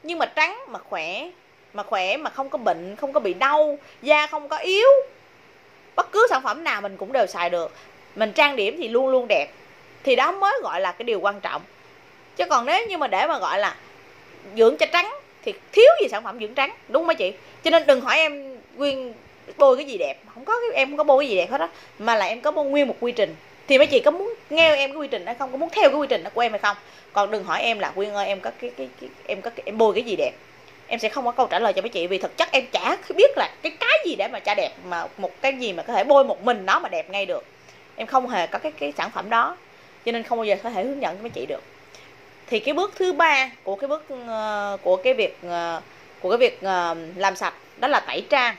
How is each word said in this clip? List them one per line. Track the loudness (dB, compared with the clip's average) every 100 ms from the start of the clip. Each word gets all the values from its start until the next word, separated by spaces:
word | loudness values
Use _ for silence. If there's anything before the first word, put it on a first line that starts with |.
Nhưng | -8 -4
mà | -2
trắng | 0 -2 -4 -14
mà | -16
khỏe, | -10 -8 -6 -8 -12 -18 _ _ _
mà | -12
khỏe | -4 -2 0 -2
mà | -4
không | -6 -6
có | -2
bệnh, | -2 -2 -6 -8
không | -2
có | 0
bị | 0
đau, | 0 2 4 2 0 -10 -10
da | 2 2 2
không | -6 -6
có | -6
yếu, | 0 4 8 6 4 -14 _ _ -20 _ _ -20 -8 -4
bất | -2
cứ | 2 4
sản | 4
phẩm | -2 -4
nào | -4 -4
mình | -6 -10
cũng | -4
đều | 0 0
xài | 0 -2
được. | -2 -4 -10 -20 -20 -18 -6
Mình | -2
trang | 2 2 2
điểm | -4 -4
thì | -2
luôn | 0 2
luôn | 0 2
đẹp. | 0 0 -12 -20 -20 -20 -6
Thì | 0 2
đó | 2
mới | 2 0 0
gọi | -4 -4
là | -4
cái | -6
điều | -6 -2
quan | -2 -4
trọng. | -8 -10 -12 -20 -20 -20 -20 -20 -18 -6
Chứ | 0
còn | 0 2
nếu | -2 -2
như | -4
mà | -2
để | 0 0
mà | -2
gọi | -2 -2
là | -2 -6 -20 -20 -20 -20 -20 -20 -12 4
dưỡng | 4 4
cho | 0
trắng | 0 -2 -8 -18 -12
thì | -12 -12 0
thiếu | 8 10 8
gì | 2
sản | -2
phẩm | -8 -10
dưỡng | -6
trắng, | -2 -2 -4 -2
đúng | 0
không | 2
mấy | 0
chị? | -2 -4 -20 -4
Cho | 2
nên | 4 6
đừng | 4
hỏi | 4 2
em | 2 -2 -14 -18 -20 -4
Quyên | -4 -4 -10 -14 -20 -20 -20 4
bôi | 6 6
cái | -2
gì | -6
đẹp, | -6 -6 -18
không | -16
có, | -4 -2 -2
em | -2 -2
không | 0
có |
bôi | 4 4
cái | 4
gì | -2
đẹp | 0
hết | -4
á, | -6 -8 -20 -6
mà | 0 0
là | 0
em | -2
có | -2
bôi | -2
nguyên | 0 2 0
một | -2
quy | -6
trình. | -2 -2 -4 -20 -20 2
Thì | 6
mấy | 6
chị | 6
có | 4
muốn | 2 -6 -8 -4
nghe | 4 4 4
em | 0
cái | -4
quy | -6
trình | -6
đó | -8 -8
không, | -8
có | -6
muốn | -4
theo | 4 4
cái | 4
quy | -2
trình | -4
đó | -4
của | -2
em | -2
hay | 0
không? | -2 -4 -14 -20 -4
Còn | -2 0
đừng | -2
hỏi | -4 -2
em | -2 -2
là | -4
"Quyên | -4 -4
ơi, | -4 -4
em | -4
có | -8 -10
cái, | -14 -12
cái, | -14 -14
cái, | -20 -16 -10
em | -8
có | -8
cái, | -10
em | -10 2
bôi | 2
cái | 2
gì | -4 -4
đẹp?" | -4 -6 -20 -20 -20 -20 -10
Em | -6
sẽ | -4
không | -2
có | -4
câu | 0 0
trả | 2
lời | 0
cho | 0
mấy | -2
chị, | -2 -4
vì | -4
thực | -4 -4
chất | 0
em | 0 0
chả | -4 -2 -4 -4 6
biết | 6 6
là | -4 -4
cái, | -8 -2
cái | 2 2
gì | 2 -4
để | -4
mà | -4
chả | -2
đẹp, | -2 -2 -6
mà | -8 -8 -8 -8
một | -10 -2
cái | -2
gì | -2 -6
mà | -6
có | -2
thể | -2
bôi | 6 6
một | 6 2
mình | 0 0 0
nó | 0
mà | 0
đẹp | -6 -6
ngay | -6 -4
được. | -6 -8 -20 -20 -20 -20 -14
Em | 0
không | 0 0
hề | -2 -2
có | -4
cái, | -8
cái | -6 -8 -4
sản | -6
phẩm | -6 -2
đó, | 0 0 -6 -18 -20 -20 -10
cho | -6
nên | -6
không | -4 -4
bao |
giờ | 0 0
có | -2
thể | -4
hướng | -4 -4
dẫn | -6 -6
cho |
mấy | -12
chị | -10 -8
được. | -10 -12 -20 -20 -20 -20 -20 -20 -20 -4
Thì | -2
cái | 0
bước | -2 -2 -2
thứ | -2
ba | 2 4 4 0 -6
của | -10 -6
cái | -4
bước, | -6 -6 -14 -8
ờ, | -6 -4 -6 -6 -4
của | 0 2
cái | 2
việc, | 0 -2 -4 -8
ờ, | -6 -6 -8 -12 -20 -20 -8
của | -2
cái | 2
việc, | 2 0
ờ, | -2 -2 -2 -4 -10 -4
làm | -2 -2
sạch | -8 -10 -20 -6
đó | -2
là | 0
tẩy | -2 -8 -2
trang. | 0 0